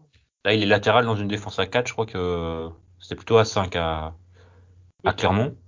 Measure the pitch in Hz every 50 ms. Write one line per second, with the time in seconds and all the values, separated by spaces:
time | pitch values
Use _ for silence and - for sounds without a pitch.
0 | _ _ _ _ _ _ _ _ - 98 107 110 104 98 104 101 101 107 107 120
1 | 123 117 110 101 104 98 104 104 104 - - - 98 92 - 120 120 - - -
2 | 113 110 - 95 90 90 87 85 82 82 82 82 82 82 85 - _ _ _ _
3 | - - - - - - 151 151 - 110 - 107 95 87 - 87 85 82 80 80
4 | 78 78 80 - _ _ _ _ - - - _ - _ - _ - _ _ _
5 | - - - - - 92 92 101 120 147 - - -